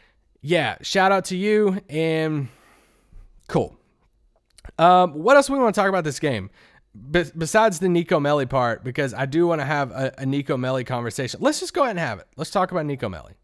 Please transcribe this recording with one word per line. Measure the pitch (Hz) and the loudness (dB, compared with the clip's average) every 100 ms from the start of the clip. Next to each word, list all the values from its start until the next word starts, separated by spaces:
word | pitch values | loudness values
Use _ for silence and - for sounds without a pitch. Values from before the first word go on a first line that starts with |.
| _ _ _ _ | _ _ _ _
yeah, | 143 170 123 95 | -2 0 0 -6
shout | - 196 190 | -4 2 4
out | 196 180 | 2 0
to | 185 | -4
you, | 202 214 208 190 - | 2 2 2 0 -4
and | 151 160 160 160 151 131 _ _ _ _ _ _ - - _ - | -4 0 0 -2 -2 -6 _ _ _ _ _ _ -20 -20 _ -4
cool. | 160 104 - _ _ _ _ _ _ _ _ - - | -2 -2 -8 _ _ _ _ _ _ _ _ -10 4
Um, | 170 180 180 | 6 6 4
what | 147 185 277 | 2 4 6
else | 277 | 4
we | 277 | 2
wanna | 240 | 2
talk | 208 196 | 2 0
about | 190 | 0
this | 156 131 | -2 -2
game? | 151 113 95 _ _ _ _ 107 127 | -2 -2 -6 _ _ _ _ -20 -2
Be-, | 170 165 165 | -2 -2 -6
besides | 160 220 220 165 | 0 2 2 2
the | 185 | 0
Nico | 175 170 170 | 2 2 0
Melli | 143 147 131 | 2 0 0
part, | 135 120 113 | 0 0 -2
because | 127 123 139 | -6 -4 -4
I | 107 135 | -4 -2
do | 151 175 | 0 2
wanna | 160 139 | 0 -2
have | 147 135 | -2 -4
a, | 104 135 - | -4 -6 -4
a | |
Nico | 135 139 135 135 | -4 -4 -2 -4
Melli | 127 131 123 | -2 -4 -4
conversation. | 123 117 - 127 - | -6 -6 -6 -8 -2
Let's | 233 302 | -2 -2
just | 359 | -4
go | 359 | -2
ahead | 262 | -2
and | 185 | -2
have | 147 98 | -6 -8
it. | - - | -12 -12
Let's | 160 | -4
talk | 202 185 | -2 -2
about | 180 151 | -2 -4
Nico | 135 113 | -6 -6
Melli. | 85 55 - | -8 -16 -20